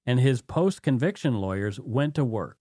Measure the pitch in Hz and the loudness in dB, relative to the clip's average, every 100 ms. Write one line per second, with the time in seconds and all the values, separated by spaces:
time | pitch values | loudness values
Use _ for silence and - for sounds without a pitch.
0 | - 123 135 123 - 156 185 190 - 127 | 0 4 4 2 -2 0 0 0 0 0
1 | 156 202 151 113 95 95 104 101 123 117 | 0 -2 -2 0 -2 -2 -4 -6 -4 -2
2 | 147 151 131 107 85 - | 0 0 -2 -2 -6 -10